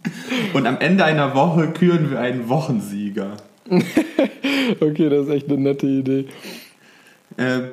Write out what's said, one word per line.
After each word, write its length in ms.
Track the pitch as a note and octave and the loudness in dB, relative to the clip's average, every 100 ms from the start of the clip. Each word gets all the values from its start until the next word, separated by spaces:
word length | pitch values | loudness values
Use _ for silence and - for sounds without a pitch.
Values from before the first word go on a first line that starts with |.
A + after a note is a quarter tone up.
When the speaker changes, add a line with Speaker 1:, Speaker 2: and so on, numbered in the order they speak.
| - - - B3+ G#3 | -12 -10 -6 -4 -2
Speaker 1:
Und 140 | E3+ - | 0 0
am 120 | C3+ | 0
Ende 240 | D3 F#3+ | 2 4
einer 300 | D#3+ D3+ C3+ | 4 4 2
Woche 340 | C3+ E3+ E3 D3+ | 2 4 4 2
küren 380 | - F3 E3 C#3+ | 2 4 4 2
wir 100 | B2 | -2
einen 280 | B2 B2+ A#2 | -2 -2 0
Wochensieger. 880 | C#3+ - A2+ G2+ G2+ G#2 G#2 G2 G2+ - _ - | -2 0 -2 -2 -6 -6 -6 -8 -10 -18 _ -2
Speaker 2:
<laughs> 100 | F3+ - - - - C4+ - C4+ C#4 B3+ F#3+ | 0 2 0 -2 0 -2 -2 -2 0 0 0
Okay, 300 | D#3 D3+ D#3 | 0 2 2
das 160 | C#3+ C#3 | 2 0
ist 60 | |
echt 160 | C#3+ C3+ | -2 -2
eine 80 | C#3+ | 0
nette 280 | C#3 C#3 C#3 | 0 0 0
Idee. 400 | C3+ C3 C3+ C3+ - - - - _ _ - - _ - - | 0 0 -2 -4 -12 -16 -18 -20 _ _ -20 -20 _ -16 -4
Speaker 1:
Äh, 240 | B2+ B2+ B2+ | -2 -2 -4